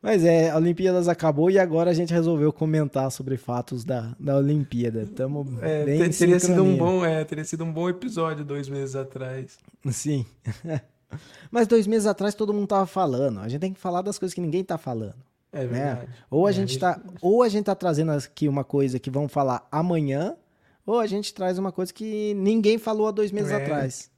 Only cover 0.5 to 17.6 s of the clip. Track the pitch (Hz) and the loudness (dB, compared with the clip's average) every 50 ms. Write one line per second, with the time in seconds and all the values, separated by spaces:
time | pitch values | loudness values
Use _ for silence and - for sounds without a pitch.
0.5 | 156 160 165 175 170 170 185 185 180 180 175 175 170 - - 160 147 143 160 180 | 4 2 2 2 2 2 2 2 2 2 2 2 0 2 2 0 2 4 4 4
1.5 | 190 196 185 175 156 160 170 180 170 160 175 160 170 170 165 165 170 151 147 151 | 6 4 4 4 2 2 2 2 2 2 0 0 2 2 2 2 2 2 2 2
2.5 | 151 - 160 156 156 156 151 139 - 135 131 135 - - 135 131 131 123 - - | 2 0 -2 0 2 2 0 0 0 -2 -2 -2 -4 -6 -6 -6 -6 -6 -4 -4
3.5 | 120 123 120 - 131 123 113 127 131 120 110 113 123 - - 143 139 139 139 143 | -4 -4 -4 -6 -8 -8 -6 -4 -6 -6 -6 -8 -12 -8 -4 0 2 2 2 2
4.5 | 151 151 139 - - 120 120 117 113 113 107 98 - - 131 135 143 147 139 135 | 2 0 -2 -2 -2 -2 -2 -2 -2 -4 -6 -6 -6 -6 -4 -4 -4 -6 -6 -6
5.5 | 127 113 - 160 156 151 147 139 143 156 175 170 160 - 175 180 180 180 180 180 | -8 -6 -4 -2 -2 0 0 0 2 2 2 2 2 2 4 6 6 4 4 4
6.5 | 180 180 190 185 - - 165 175 190 185 180 165 160 156 156 151 156 151 156 - | 4 6 6 4 4 4 2 2 2 2 2 0 0 0 -2 -4 -6 -8 -8 -8
7.5 | - 160 165 165 160 160 170 180 180 180 180 254 - 170 165 160 156 147 151 143 | -6 -6 -6 -6 -4 -2 -2 -2 -2 -4 -6 -8 -4 -2 -2 -2 -4 -6 -6 -6
8.5 | 139 143 139 131 139 139 139 131 131 135 131 135 - 135 131 127 131 135 131 - | -6 -8 -6 -6 -6 -6 -6 -6 -6 -8 -8 -8 -8 -10 -10 -8 -8 -10 -12 -14
9.5 | - _ _ - _ _ _ 139 120 - - 147 147 139 117 - _ _ _ - | -18 _ _ -20 _ _ _ -6 -6 -4 -2 -2 -2 -2 -2 -4 _ _ _ -10
10.5 | 110 - - 170 156 143 - _ _ _ _ _ - 151 - - - - - - | -10 -8 -8 -6 -6 -6 -6 _ _ _ _ _ -16 -16 -16 -18 -20 -20 -20 -4
11.5 | - 240 233 202 233 226 208 196 220 226 202 214 196 - 196 208 202 - 214 202 | 0 0 2 4 4 4 4 4 0 2 2 0 0 0 -2 -4 -2 -2 -2 -2
12.5 | 208 208 202 196 208 196 196 - - 190 185 156 127 123 139 135 113 98 98 113 | -2 -2 -2 0 2 0 0 0 0 0 0 0 2 0 0 0 -2 -4 -6 -6
13.5 | 123 147 175 190 190 - - 185 175 175 190 202 196 - - 185 - - 180 160 | -6 -4 -4 -6 -6 -6 -6 -4 -4 -2 -4 -4 -6 -6 -6 -6 -6 -4 -4 -2
14.5 | 147 185 190 - 175 156 - 135 123 113 110 101 - 123 - _ _ _ _ _ | -2 -2 -2 -4 -6 -8 -6 -6 -6 -6 -6 -8 -12 -16 -20 _ _ _ _ _
15.5 | - 147 131 123 120 123 139 147 127 120 120 - - - - _ - 151 185 202 | -8 -8 -6 -4 -4 -2 -2 -2 -4 -6 -8 -14 -18 -20 -14 _ 0 2 2 4
16.5 | 196 185 196 190 131 131 185 180 160 - - 185 180 175 - 180 208 240 247 233 | 2 2 0 -2 -2 0 0 0 0 -2 -8 -18 -18 -4 0 2 4 4 4 4
17.5 | 196 214 | 2 0